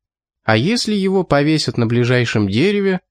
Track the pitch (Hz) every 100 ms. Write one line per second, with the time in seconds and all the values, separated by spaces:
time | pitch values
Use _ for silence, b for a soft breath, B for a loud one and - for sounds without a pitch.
0 | _ _ _ _ - 110 151 240 - 208
1 | 190 190 175 143 147 156 - 123 117 120
2 | 120 127 117 113 101 104 185 208 196 185
3 | -